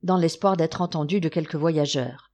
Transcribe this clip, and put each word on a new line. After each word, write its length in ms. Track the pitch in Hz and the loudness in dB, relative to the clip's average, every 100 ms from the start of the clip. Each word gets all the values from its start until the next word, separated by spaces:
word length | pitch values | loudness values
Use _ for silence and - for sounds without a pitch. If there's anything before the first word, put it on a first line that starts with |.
dans 120 | 180 185 | 2 2
l'espoir 400 | 165 - 202 185 | 2 2 0 2
d'être 240 | 160 - | 0 0
entendu 400 | 175 165 147 202 | -4 -2 -2 0
de 80 | 160 | 0
quelques 280 | - 151 156 | -2 -4 -2
voyageurs. 760 | 160 156 143 143 123 131 - | 0 2 0 0 -4 -8 -20